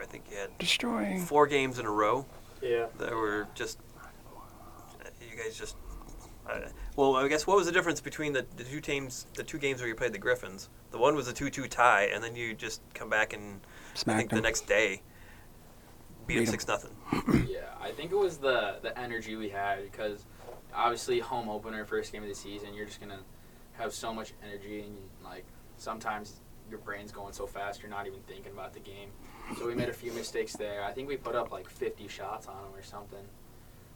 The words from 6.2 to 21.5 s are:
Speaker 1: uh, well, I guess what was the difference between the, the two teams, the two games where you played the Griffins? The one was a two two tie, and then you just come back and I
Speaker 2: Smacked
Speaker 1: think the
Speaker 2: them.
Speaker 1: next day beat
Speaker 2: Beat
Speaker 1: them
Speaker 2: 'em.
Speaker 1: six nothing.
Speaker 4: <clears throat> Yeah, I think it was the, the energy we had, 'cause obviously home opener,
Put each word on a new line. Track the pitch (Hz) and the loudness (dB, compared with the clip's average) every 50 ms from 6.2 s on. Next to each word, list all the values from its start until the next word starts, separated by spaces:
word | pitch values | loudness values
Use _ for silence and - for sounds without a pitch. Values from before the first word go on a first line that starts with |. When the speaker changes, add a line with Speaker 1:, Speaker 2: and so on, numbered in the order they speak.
| - - - - - - | -14 -14 -16 -12 -6 -4
Speaker 1:
uh, | 113 110 - - - - - - - | -4 -4 -4 -6 -8 -8 -8 -2 4
well, | - 139 135 135 | 6 8 8 8
I | 131 139 139 | 8 6 6
guess | 151 151 - 185 | 4 4 6 6
what | 190 202 | 8 8
was | 175 | 8
the | 170 | 8
difference | 170 185 165 165 156 147 | 6 6 6 4 4 0
between | - 143 - - 156 147 139 | -2 -6 -4 -2 0 2 2
the, | 131 123 - - - | 2 0 0 -4 -10
the | 120 | -8
two | 127 139 151 | -8 -6 -4
teams, | 143 - 147 139 135 131 123 - - - - | -2 0 0 0 0 -2 -6 -8 -10 -8 -8
the | - 120 | -8 -6
two | - - 151 | -4 -2 0
games | 139 139 135 123 | 0 0 2 0
where | 127 117 | 0 -2
you | 110 | 0
played | 113 131 120 107 | 0 0 0 0
the | 98 | 2
Griffins? | 98 123 123 - - 95 95 98 - - - - - - | 4 4 4 4 2 -2 -8 -10 -12 -12 -14 -18 -14 -8
The | - 113 | 2 6
one | 117 143 151 | 8 8 8
was | 147 127 123 | 6 4 0
a | 117 | -2
two | - 139 135 | -2 -2 -2
two | - - 127 117 | -2 -2 -4 0
tie, | - - - 123 110 101 101 101 101 | 6 8 10 10 10 10 8 6 4
and | 107 113 | 2 -2
then | 117 117 | -2 -4
you | 120 120 113 110 | -2 -4 -4 -2
just | 107 120 113 - - - - - | -4 -4 -6 -6 -6 -10 -12 -12
come | - 120 110 | -10 -2 2
back | 110 107 110 - - | 4 4 4 4 2
and | 104 104 104 101 98 - - - - - - - | -4 -8 -10 -10 -12 -12 -14 -16 -16 -16 -8 -6
I | - | -2
Speaker 2:
Smacked | - 117 110 110 | 0 2 4 4
Speaker 1:
think | 107 - | 4 4
the | 117 110 | 4 4
Speaker 2:
them. | 110 | 4
Speaker 1:
next | 113 113 - - - | 4 2 2 2 4
day | 101 104 110 98 95 98 - - - - - - - - - - - - - - - - - - - - - - - - - | 6 6 6 6 4 0 -6 -12 -18 -18 -18 -18 -18 -18 -18 -18 -18 -18 -18 -20 -20 -20 -20 -20 -20 -20 -18 -18 -16 -10 -4
beat | - 123 | 2 4
Speaker 2:
Beat | |
Speaker 1:
them | 117 117 | 4 6
Speaker 2:
'em. | 110 | 6
Speaker 1:
six | 104 107 - - | 4 2 2 2
nothing. | 107 101 - - - - - - | 2 0 0 -4 -12 -14 -4 0
Speaker 4:
<clears throat> | - - - - - 127 - - | 0 0 4 6 6 6 6 4
Yeah, | 381 523 - - - - | 0 -4 -6 -8 -8 -8
I | - - | -6 -6
think | - 143 151 170 | -6 -6 -2 2
it | 190 208 | 4 4
was | 196 180 160 147 | 4 4 2 2
the, | 139 135 127 117 104 101 - - | 2 4 4 4 4 2 0 -2
the | - 113 - 123 | -4 -6 -4 -4
energy | 123 120 117 113 110 110 107 | -4 -4 -4 -4 -4 -4 -6
we | 110 110 101 | -4 -4 -4
had, | 98 98 101 101 98 98 98 98 - | -2 -2 0 0 0 0 -2 -6 -6
'cause | - 110 107 101 101 - - - - - - - - - - - | -4 -2 -2 -2 -4 -8 -14 -18 -16 -14 -14 -14 -14 -14 -6 0
obviously | - 113 120 120 117 - - 123 120 | 2 4 4 4 2 2 2 2 2
home | 113 - 127 120 110 | 2 0 -2 -2 -2
opener, | 107 | -2